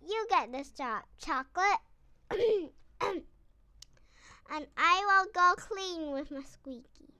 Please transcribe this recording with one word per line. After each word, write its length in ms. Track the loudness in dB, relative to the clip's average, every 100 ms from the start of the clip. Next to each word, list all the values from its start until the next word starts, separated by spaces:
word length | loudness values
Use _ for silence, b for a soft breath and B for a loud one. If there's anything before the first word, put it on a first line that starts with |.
| -8
You 180 | -4 0
get 220 | 0 0
this 180 | -8 -10
job, 340 | -8 -6 -6 -10 -12
Chocolate. 640 | -6 -4 -4 0 2 0 -4 _ -20 -20 -8
<clears throat> 920 | 0 2 0 -2 -14 -18 -8 -6 -6 -10 _ _ _ _ -20 -20 -20 b b b b -12
And 160 | -12 -8 0
I 260 | 4 4 6
will 240 | 4 4
go 220 | 4 4 4
clean 560 | -2 -6 -6 -6 -6
with 180 | -6 -8
my 140 | -12
squeaky. 680 | -14 -18 -16 -16 -18 -20 -20